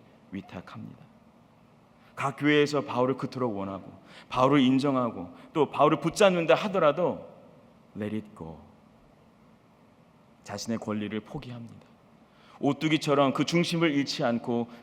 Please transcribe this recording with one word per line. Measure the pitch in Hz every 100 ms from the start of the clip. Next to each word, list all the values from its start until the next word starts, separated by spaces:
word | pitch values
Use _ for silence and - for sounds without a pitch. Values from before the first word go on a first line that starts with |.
| - - -
위탁합니다. | 95 - 92 - 110 110 - - - _ _ _ _ _ _ _ _ -
각 | - 139 -
교회에서 | 147 147 147 147
바울을 | - 120 127 131
그토록 | 135 131 123 98
원하고 | 95 95 - 98 - - -
바울을 | 123 131 147
인정하고 | 127 131 143 131 120 104 87 - -
또 | 160 135
바울을 | - 151 156
붙잡는다 | 165 - 196 180 160
하더라도 | 156 202 190 156 147 165 92 - - - - - _ _ 95
let | 104
it | 107 107 -
go. | 80 78 78 - _ _ _ _ _ _ _ _ _ _ _ _ _ _ _ _
자신의 | - 101 - 110
권리를 | - 107 104 107
포기합니다. | - 151 123 120 113 104 - _ _ _ _ _ - -
오뚜기처럼 | 139 - 156 151 151 143 139
그 | 131
중심을 | 143 170 170 170 165
잃지 | 143 135 -
않고 | 131 117 - 120 117 -